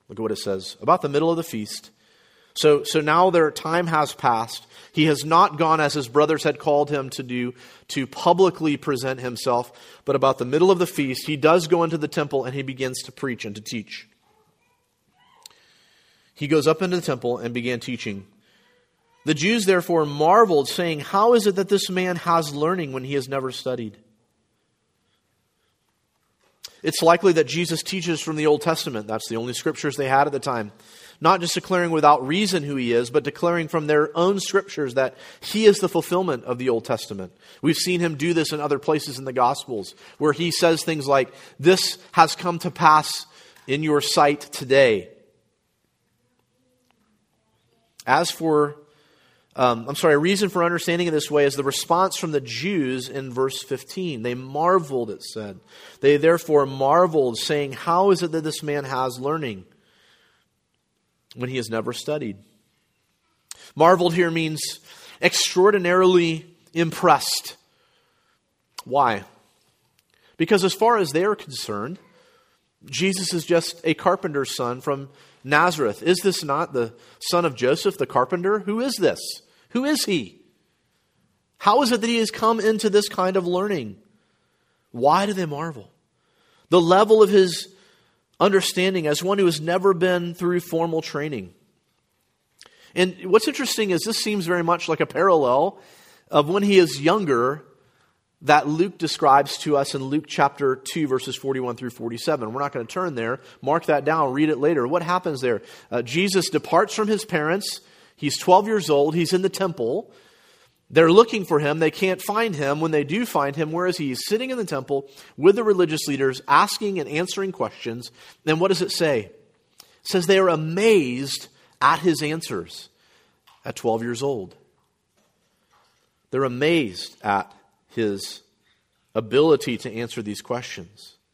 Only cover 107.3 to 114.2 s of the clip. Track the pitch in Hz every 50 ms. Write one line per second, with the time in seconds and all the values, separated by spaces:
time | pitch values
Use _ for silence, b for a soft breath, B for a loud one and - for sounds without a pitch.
107.3 | 190 156 151 156 175 208 208 - - - b b b b b b b b 147 139
108.3 | - - - 180 180 196 202 220 220 208 156 151 147 143 143 156 151 175 165 -
109.3 | 185 180 190 185 - - 190 180 160 - 117 113 139 208 - - b b b b
110.3 | b b b b b b b b b b _ - 131 156 165 160 175 214 233 226
111.3 | 240 214 180 - 165 147 151 143 151 160 160 156 - - 196 190 180 185 - -
112.3 | 202 220 233 226 170 143 143 139 143 151 160 160 156 147 139 131 170 226 247 -
113.3 | - 156 139 139 135 160 156 156 160 175 180 185 175 - 151 135 127 -